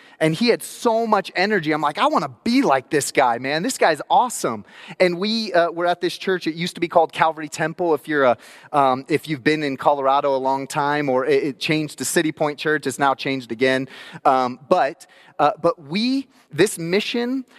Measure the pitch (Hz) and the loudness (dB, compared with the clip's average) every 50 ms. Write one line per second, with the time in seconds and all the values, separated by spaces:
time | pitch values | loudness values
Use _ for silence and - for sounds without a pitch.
0 | - - - - 160 160 160 - 233 240 190 156 - - - - - 240 220 226 | -20 -20 -4 0 0 0 0 2 2 2 2 0 -2 -12 -14 -2 -2 0 0 0
1 | 233 220 214 196 - - - 175 185 208 214 190 151 156 151 151 151 135 123 208 | 2 2 0 0 0 -2 -2 -2 0 2 0 0 0 0 -2 0 0 -2 0 0
2 | 240 302 311 233 156 135 120 _ - 226 240 269 254 160 139 135 - - 160 143 | 0 0 0 0 -2 -4 -10 _ -4 0 2 2 4 4 2 2 0 0 -2 0
3 | - - - 143 135 120 117 120 127 135 147 160 185 262 - - 233 180 156 - | 0 0 2 2 2 2 2 -2 -2 -4 -2 -2 -2 -4 0 2 2 2 2 0
4 | - - 165 202 240 240 - - - 135 113 104 101 - - - - - 175 - | 0 0 2 2 2 0 -4 -6 -4 -4 -6 -6 -10 -16 -20 -20 -20 -16 -2 0
5 | 185 180 175 170 196 214 226 226 220 190 175 170 170 170 165 170 175 175 175 - | 0 0 2 -2 -4 -2 -2 -4 -4 0 2 2 2 2 -2 -2 -2 -2 0 0
6 | 185 170 - - - 196 185 180 - 165 156 165 175 175 - - 170 165 - 175 | -2 -6 -6 -4 -4 -4 -4 -2 -4 -6 -6 -4 -6 -6 -4 -6 -6 2 4 2
7 | 160 156 - - 170 160 151 156 156 143 - - 156 160 165 - 180 170 156 139 | 2 2 0 0 0 0 0 -4 -10 -10 -6 -4 -4 -4 -2 -2 0 0 0 0
8 | - 156 151 143 135 123 113 - - - - - - - - 143 139 131 127 131 | -2 -2 0 4 4 4 4 2 -2 -20 -20 -20 -16 -2 0 2 2 2 2 0
9 | 135 - 160 135 - 151 156 127 107 151 156 156 151 139 135 - - 156 147 139 | -2 -2 -4 -4 -2 -4 -8 -2 0 0 0 0 -2 -4 -6 0 2 0 2 2
10 | 135 135 135 143 143 143 135 131 131 131 135 135 139 - - 156 143 143 147 147 | 2 2 2 2 2 0 0 0 0 0 -2 -2 -4 -4 -4 -2 0 0 0 0
11 | 147 139 127 127 131 151 139 139 156 147 123 - - - 156 156 156 143 - - | 0 0 0 0 2 2 2 2 2 0 -6 -6 -4 -2 -2 -2 -2 -6 -8 -8
12 | 131 - - 175 160 160 - - 156 147 147 131 - 156 156 147 - 135 123 - | -6 -2 0 0 0 0 -2 -2 -4 -4 -4 -4 -2 -2 -2 -2 -2 -6 -2 0
13 | 143 139 131 - - 143 135 135 123 113 117 113 131 131 131 131 135 - - - | 0 0 0 0 -2 -4 -4 -6 -6 -8 -2 0 2 2 2 0 -2 -6 -12 -20
14 | - - - - - 147 131 131 127 123 127 - 143 - 185 180 143 139 165 _ | -20 -18 -14 0 2 2 4 4 2 0 -4 -8 -2 0 2 2 2 0 -2 _
15 | - _ - - - - - - 147 151 - - 165 170 - - 147 139 165 208 | -20 _ -20 -20 -20 -18 -2 0 2 2 2 2 -2 -2 -2 -2 -8 -8 -6 -4
16 | 233 254 269 269 - _ _ _ _ _ 160 143 190 214 - 170 165 170 180 208 | -2 0 -2 -2 -4 _ _ _ _ _ 0 2 2 2 2 -6 -4 -2 -2 -2
17 | - - - 240 240 247 262 269 247 _ - | -2 -2 -4 -4 -4 -4 -4 -6 -6 _ -20